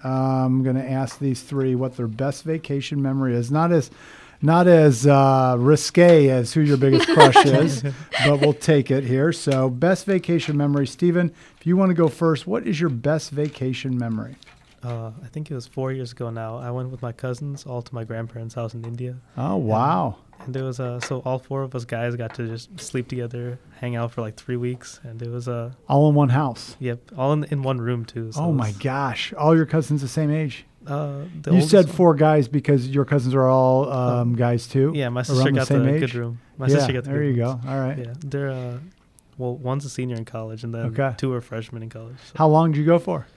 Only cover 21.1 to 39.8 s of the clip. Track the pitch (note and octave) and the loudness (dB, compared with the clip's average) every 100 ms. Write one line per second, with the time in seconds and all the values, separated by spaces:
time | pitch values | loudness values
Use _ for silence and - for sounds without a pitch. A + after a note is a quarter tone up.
21.1 | C3 B2+ C3 - C#3 C3+ B2+ A#2 A#2 A#2+ | -8 -4 -6 -6 -8 -6 -8 -8 -6 -4
22.1 | A#2+ A2+ - A#2 A2+ - F#3 - C3 A#2+ | -4 -8 -8 -8 -8 -12 -18 -10 -8 -6
23.1 | B2 A#2+ B2 A#2+ B2 - - B2 A#2+ A#2 | -8 -8 -10 -10 -12 -18 -12 -8 -6 -6
24.1 | A#2+ A2 G#2+ - B2 B2 B2 - - B2+ | -6 -10 -10 -8 -6 -4 -8 -12 -20 -18
25.1 | A2+ A#2 A#2+ A#2+ A#2+ A#2 B2+ - C#3+ D3+ | -12 -10 -8 -8 -8 -8 -12 -2 4 4
26.1 | D3 C#3 C3 C#3+ A2+ - - B2+ A#2+ - | 6 4 2 0 -6 -14 -10 -8 -8 -12
27.1 | F3 C3 D3+ D3 D3 C3+ B2+ A#2 A#2+ A2+ | -4 -2 -2 -2 -4 -2 -2 -2 -4 -6
28.1 | A#2+ A2+ A2+ D#3+ D3 G#2+ G2+ C3 C3 C#3 | -10 -8 -4 -2 0 -2 -4 -6 -4 -4
29.1 | A2 - - D3+ E3 D#3 D#3 D3 D3 C3+ | -6 -10 -2 4 4 4 0 0 -2 -2
30.1 | - D3+ D3+ D#3 - - _ - C#3+ D3 | -2 -2 -2 -4 -8 -18 _ -10 -8 -6
31.1 | C#3 D#3+ D#3+ D3 F3+ D#3 G3+ D#3+ - F3 | -10 -12 -12 2 4 6 6 6 4 4
32.1 | D3 D#3 D3+ A#2+ C#3+ - C#3+ B2 C#3 C3+ | 6 4 4 2 -2 2 2 2 -2 0
33.1 | C#3+ B2+ C3 C3 C3 C3 C3 C#3 C3+ B2 | 0 0 2 4 4 4 2 0 -2 0
34.1 | B2 A#2+ A#2+ A#2+ A#2+ - C3+ C3+ D#3 B2+ | 0 0 0 0 0 -2 0 0 0 -4
35.1 | B2 A#2+ C3 C3+ C#3 C3 C#3+ C3 D3 C3 | -4 -2 0 2 2 2 2 2 2 -2
36.1 | A#2+ A#2 A#2 - - C3 C#3+ C3 B2+ C#3 | -4 -8 -10 -14 -6 0 2 2 -2 -4
37.1 | C#3+ D3 A#2+ A#2 C3 C3 C3+ C3 C#3+ A#2+ | -2 0 0 -2 -4 -6 -6 -4 -6 -10
38.1 | B2+ C#3+ C#3 C#3 C3 B2 B2 E3 _ _ | -12 -10 -6 -6 -8 -10 -12 -16 _ _
39.1 | _ _ - B2+ B2 B2 C3+ | _ _ -10 -8 -6 -6 -6